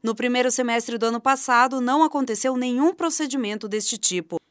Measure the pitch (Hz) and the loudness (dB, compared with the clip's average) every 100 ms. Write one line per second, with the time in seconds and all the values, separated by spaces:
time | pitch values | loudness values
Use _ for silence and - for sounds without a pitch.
0 | 226 220 254 247 247 247 247 233 226 233 | -4 -2 -2 0 2 2 2 0 0 -2
1 | 226 233 262 262 - 240 254 262 247 285 | -2 0 0 0 2 4 4 0 0 2
2 | 311 294 262 214 262 254 247 247 311 359 | 2 0 0 0 0 0 -2 0 0 0
3 | 339 - 294 262 214 208 214 214 - 220 | -2 0 -2 -4 -4 -6 -6 -4 -2 -2
4 | - 180 170 170 _ | -2 -2 -6 -10 _